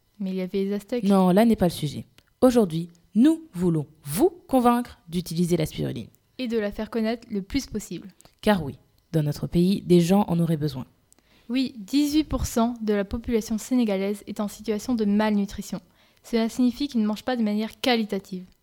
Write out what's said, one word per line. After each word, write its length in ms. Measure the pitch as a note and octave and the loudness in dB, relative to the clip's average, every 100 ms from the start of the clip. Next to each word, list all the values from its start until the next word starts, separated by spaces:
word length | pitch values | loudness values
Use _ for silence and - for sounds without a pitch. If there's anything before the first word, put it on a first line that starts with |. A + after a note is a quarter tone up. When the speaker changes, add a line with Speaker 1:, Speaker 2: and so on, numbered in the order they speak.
| _ - | _ -10
Speaker 1:
Mais 120 | F#3+ | -6
il 60 | F#3 | -6
y 40 | |
avait 240 | F#3 G3 | -4 -2
les 80 | G3 | -2
Aztèques. 320 | G3+ - B3 | -4 -4 -2
Speaker 2:
Non, 240 | G3 G3 F#3 | 4 4 6
là 160 | F#3 | 6
n'est 120 | A#3 G#3+ | 4 4
pas 100 | F3+ | 2
le 40 | |
sujet. 360 | - D3 A#2+ - _ _ _ | 0 -6 -8 -12 _ _ _
Aujourd'hui, 480 | B3+ A#3 F#3 D#3+ E3+ - _ | 4 4 2 -2 -8 -14 _
nous 280 | G#3 D4 D#4+ D#4+ | 4 4 4 -4
voulons 340 | F3 F3+ D#3 C#3 _ | -2 0 0 -2 _
vous 280 | C#3+ E3 F4+ - - | -6 0 0 0 -2
convaincre 500 | C4 A#3+ A#3+ A#3+ - - | 2 4 2 -2 -12 -8
d'utiliser 480 | F3 E3+ E3 E3+ E3+ | -6 -4 -2 0 0
la 80 | D#3 | -2
spiruline. 420 | - C#3+ B2+ - _ _ - | -4 -6 -6 -12 _ _ -10
Speaker 1:
Et 100 | B3 | -4
de 80 | A3+ | -2
la 160 | G3+ | -4
faire 160 | G#3 G#3+ | -6 -6
connaître 400 | A#3 A3 A#3+ - | -4 -2 -4 -6
le 120 | G3+ | -8
plus 240 | F#3 C#4 - | -4 -4 -4
possible. 420 | G#3+ - F3 F#3+ - _ _ | -8 -10 -12 -14 -20 _ _
Speaker 2:
Car 240 | G#3 G3 | 0 0
oui, 140 | C#3 - _ _ _ | -2 -12 _ _ _
dans 100 | D#3+ | -2
notre 240 | D3 - - | -2 -4 -2
pays, 360 | E3+ F3+ G3+ | 2 2 0
des 180 | D#3+ F3 | 4 4
gens 240 | E3 G3+ - | 6 2 2
en 120 | E3+ | 0
auraient 160 | E3 D#3 | 0 0
besoin. 300 | D3+ C3 - _ _ _ _ _ - | -4 -6 -14 _ _ _ _ _ -6
Speaker 1:
Oui, 240 | B3+ B3+ A3 | -4 -4 -6
dix-huit 480 | F#3+ C#4+ D4 D4+ | -2 0 2 0
pour 220 | D4 C4 - | 0 -4 -2
cent 260 | A#3 A#3 A#3+ | 0 0 -2
de 140 | G#3+ | -2
la 100 | G#3 | -2
population 540 | G3+ A#3 A#3+ A3+ A3 G#3+ | -2 -6 -2 -2 -2 -6
sénégalaise 680 | - B3 A3 F#3+ G3 G#3 - | 0 0 2 0 -2 -6 -8
est 140 | G#3 | -8
en 80 | G3+ | -8
situation 460 | - - G#3 - | -6 -6 -4 -2
de 100 | A#3 | -2
malnutrition. 760 | G3+ G#3 G#3+ G#3 G3 - - F#3 - _ _ _ | 2 2 2 0 -2 -6 -10 -12 -14 _ _ _
Cela 260 | - A3+ A3+ | -4 -2 0
signifie 400 | - B3 A#3+ C#4+ | 0 0 0 -4
qu'ils 140 | A3+ | -2
ne 40 | G#3+ | -2
mangent 200 | G#3 - | -2 -4
pas 100 | B3 | -2
de 60 | |
manière 360 | G#3 G#3 A3 - | 0 0 -4 -4
qualitative. 640 | C4+ A#3 G#3 G3 - F#3 F#3 _ | 0 0 0 -6 -6 -12 -14 _